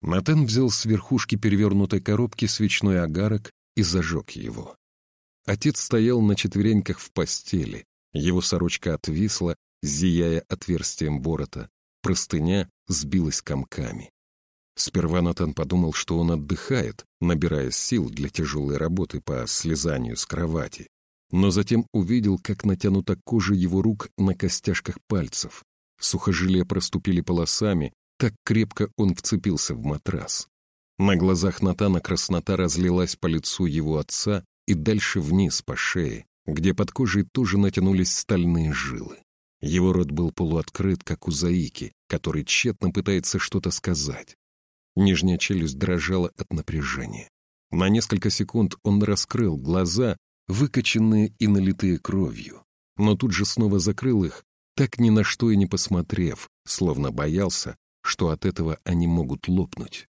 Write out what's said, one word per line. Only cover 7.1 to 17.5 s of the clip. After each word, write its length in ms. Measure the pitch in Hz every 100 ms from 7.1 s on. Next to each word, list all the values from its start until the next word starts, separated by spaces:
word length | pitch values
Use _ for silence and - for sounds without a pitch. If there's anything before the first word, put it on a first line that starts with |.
постели, 760 | - 82 - - 92 62 50 - _ _
его 280 | - 78 90
сорочка 520 | 87 85 85 - -
отвисла, 600 | 82 - 80 104 - 87 82 _ _
зияя 640 | 73 71 90 85 85 82 -
отверстием 720 | - - 85 - - 76 73
ворота, 480 | 69 80 71 - - _ _ _
простыня 680 | - 90 - 82 80 98 90 _ -
сбилась 540 | 90 71 92 78 -
комками. 720 | - 69 65 - 64 50 50 _ _ _ _ _ _ -
Сперва 460 | - - 82 90
Натан 320 | 87 82 82 73
подумал, 380 | 73 90 85
что 260 | 78 - 82
он 120 | 85
отдыхает, 720 | 82 71 85 - 131 62 - - _
набирая 520 | 87 82 82